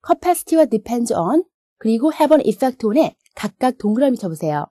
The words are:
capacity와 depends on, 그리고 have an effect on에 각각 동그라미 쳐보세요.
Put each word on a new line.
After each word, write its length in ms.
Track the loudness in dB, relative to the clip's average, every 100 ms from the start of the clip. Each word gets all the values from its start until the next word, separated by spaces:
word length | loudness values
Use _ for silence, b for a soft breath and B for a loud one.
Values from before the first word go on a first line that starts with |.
| -2
capacity와 600 | -2 0 -4 0 2 2
depends 460 | 0 -4 -4 -2
on, 300 | -2 0 0 -2 _ _ _
그리고 340 | -2 0 0
have 200 | 0 4
an 140 | 4 2
effect 400 | 0 -2 -2 -2
on에 300 | 0 0 _ _
각각 440 | -10 -10 _ -4 -2
동그라미 380 | -2 0 0 0
쳐보세요. 500 | -6 -6 -4 -4 -6